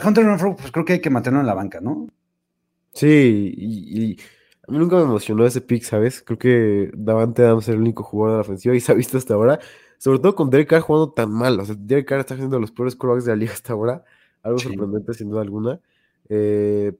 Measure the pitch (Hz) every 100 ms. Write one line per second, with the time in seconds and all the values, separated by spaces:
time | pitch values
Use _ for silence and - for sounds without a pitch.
0 | 196 220 220 190 196 - - 165 165 180
1 | 160 123 123 139 127 95 98 85 107 156
2 | 233 _ _ _ _ _ _ _ _ -
3 | 147 151 127 104 98 - 104 107 - 104
4 | 110 - - _ _ _ - 143 170 180
5 | 147 107 - 107 120 123 - 120 - 107
6 | 117 - - 117 127 120 110 101 98 -
7 | 107 110 117 117 117 113 113 110 113 110
8 | 101 104 110 110 101 95 120 123 123 120
9 | 123 131 127 104 117 151 - - _ _
10 | 135 131 180 196 139 135 147 160 160 156
11 | 151 - 107 110 127 104 98 107 104 143
12 | 139 139 131 131 135 131 110 - 123 123
13 | 127 120 120 107 113 - - 107 113 151
14 | _ _ _ _ 113 123 127 98 101 107
15 | 101 113 104 107 104 107 113 165 _ _
16 | _ _ - 107 104 104 104 104 101